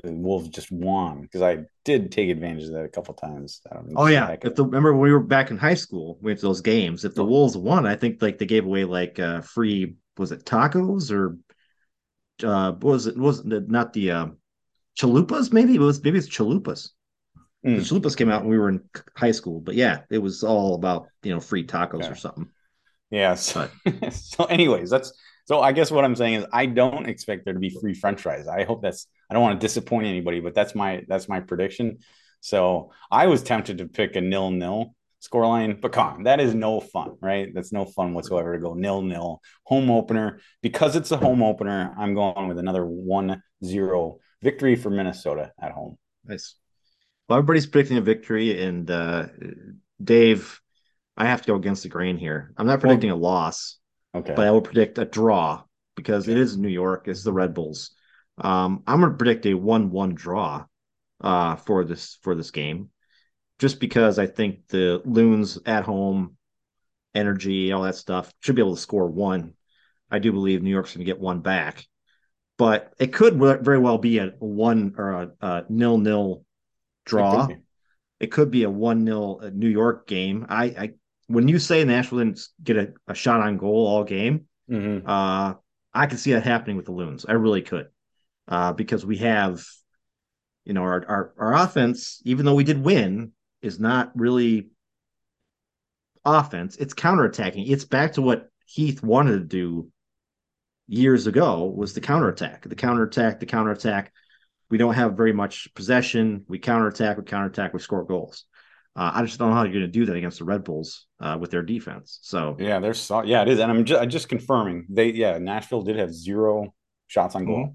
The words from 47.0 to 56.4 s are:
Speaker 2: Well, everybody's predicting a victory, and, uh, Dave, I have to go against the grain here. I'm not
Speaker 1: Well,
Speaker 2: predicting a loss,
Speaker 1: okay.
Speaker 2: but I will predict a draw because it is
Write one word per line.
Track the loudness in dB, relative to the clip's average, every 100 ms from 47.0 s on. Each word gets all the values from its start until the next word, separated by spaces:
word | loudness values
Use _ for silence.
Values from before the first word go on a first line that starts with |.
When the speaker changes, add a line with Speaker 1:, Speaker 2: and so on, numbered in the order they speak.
| _ _ 0
Speaker 2:
Well, | 2
everybody's | 4 2 4
predicting | 2 4 2
a |
victory, | 2 0 -2 0 0 0
and, | -2 -4 -4
uh, | -2 -2 -4 -6 -12 -16 -16 -20 -20 _ -8
Dave, | 4 8 8 6 -2 -18 _ _ _ _ _ -2
I | 0
have | 0
to | 0
go | 0
against | -2 -4
the | -6
grain | -6 -4 -4
here. | -6 -8 -8 -2
I'm | 0
not |
Speaker 1:
Well, | 2
Speaker 2:
predicting | 2 2 0
a | 0
loss, | 0 0 -2 -6 -14 -18 _ _ _ -10
Speaker 1:
okay. | -6 0
Speaker 2:
but | 4
I |
will | 4
predict | 2 2 2 -2
a | -6
draw | 0 2 2 0 -4 -12 _ _ -10
because | -2 -2 0
it |
is | 0